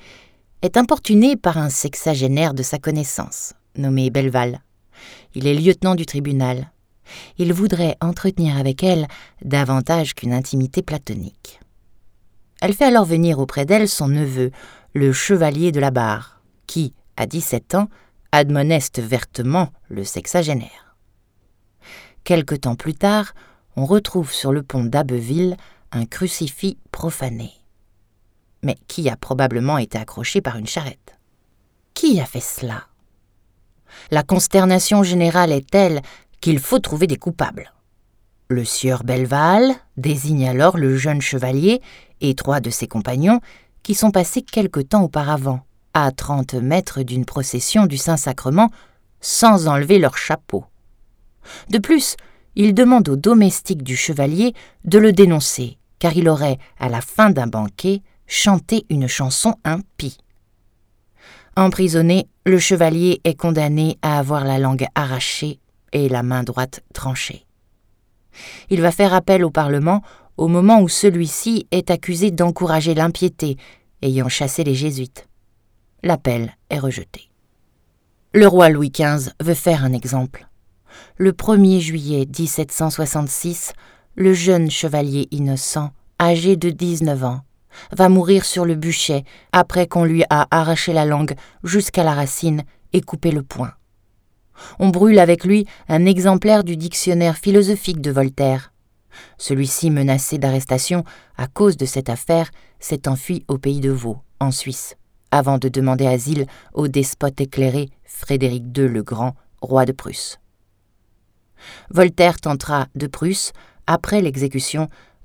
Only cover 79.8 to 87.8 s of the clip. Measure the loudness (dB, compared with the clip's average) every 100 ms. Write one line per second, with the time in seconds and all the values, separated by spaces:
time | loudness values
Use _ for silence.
79.8 | 2 -2 -2 -4 -4 -8 -20 _ _ _
80.8 | _ -20 -16 0 0 2 2 6 6 4
81.8 | 0 -4 -4 -2 -2 -4 -4 -4 -6 -4
82.8 | -4 -2 -4 -4 -4 -6 -8 -8 -10 -14
83.8 | -20 _ _ 0 4 4 4 2 2 -2
84.8 | -2 -2 -2 -2 -4 -2 -2 -2 -4 -6
85.8 | -6 -10 _ -2 0 2 2 0 0 -4
86.8 | -4 -2 -2 -2 -4 -6 -12 _ _ -20